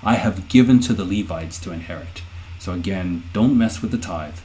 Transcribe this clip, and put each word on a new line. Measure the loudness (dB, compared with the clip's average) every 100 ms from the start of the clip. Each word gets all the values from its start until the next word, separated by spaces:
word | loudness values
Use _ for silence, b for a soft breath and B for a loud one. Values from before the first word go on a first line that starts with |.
I | 2 2
have | 0 -4 4
given | 6 8 6
to | 6
the | -2 0
Levites | -4 -4 -6 -8 -10
to | -10
inherit. | -10 -10 -12 -12 -14 -14 B B B
So | -8
again, | -6 -4 -4 -4 -4 -4
don't | 2 4 4
mess | 2 -2
with | -4
the | -4
tithe. | -4 -8 -8 -12